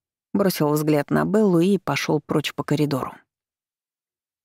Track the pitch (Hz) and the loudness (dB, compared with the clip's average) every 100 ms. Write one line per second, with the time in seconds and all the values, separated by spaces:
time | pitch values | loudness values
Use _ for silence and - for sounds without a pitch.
0 | _ _ _ 202 196 - 147 151 151 147 | _ _ _ -2 0 0 0 0 2 0
1 | - 147 160 214 208 170 185 196 - 143 | 0 -2 0 2 4 4 2 0 -2 -4
2 | - 151 - 156 - - - 147 147 131 | -2 -4 0 -2 -2 -8 -2 0 0 -2
3 | 113 - _ _ _ _ _ _ _ _ | -6 -12 _ _ _ _ _ _ _ _
4 | _ _ _ _ | _ _ _ _